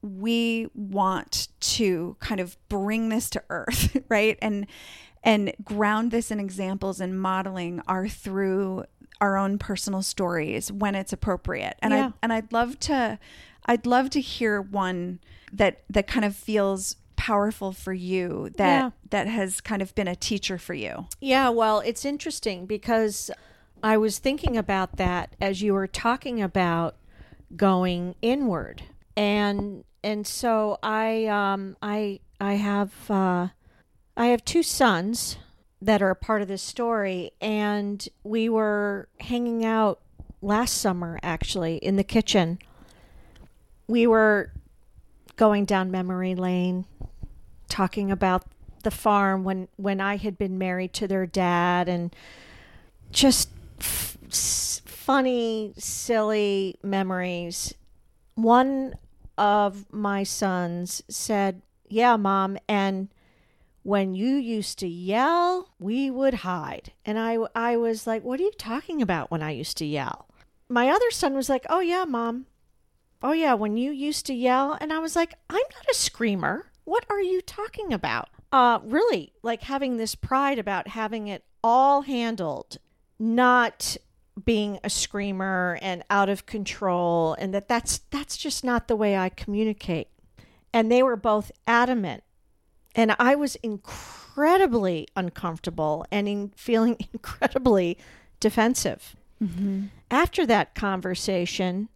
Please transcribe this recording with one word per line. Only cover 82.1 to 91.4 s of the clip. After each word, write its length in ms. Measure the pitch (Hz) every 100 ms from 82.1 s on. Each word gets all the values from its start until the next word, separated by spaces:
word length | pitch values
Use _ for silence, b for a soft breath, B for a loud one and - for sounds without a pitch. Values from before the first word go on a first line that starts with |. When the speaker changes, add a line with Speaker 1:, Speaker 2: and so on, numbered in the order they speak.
| 254 233 220 170 135 - - _ _ _ _
Speaker 2:
not 800 | 220 233 247 247 233 - - - _ _ _ -
being 340 | 214 226 208 196
a 60 | 208
screamer 920 | - - 202 202 190 190 190 180 170
and 220 | 190 175 -
out 180 | 202 196
of 160 | 196 -
control, 920 | 220 190 - 196 180 175 170 160 -
and 140 | 190
that 140 | 202 202
that's, 300 | 233 - - -
that's 240 | 285 285 -
just 260 | 302 - 254
not 220 | 240 -
the 60 | 220
way 200 | 214 196
I 120 | 185
communicate. 800 | - - 202 220 208 - 160 - _ _ - b b b
And 180 | 233 220
they 100 | 247
were 140 | 262 226
both 360 | 226 214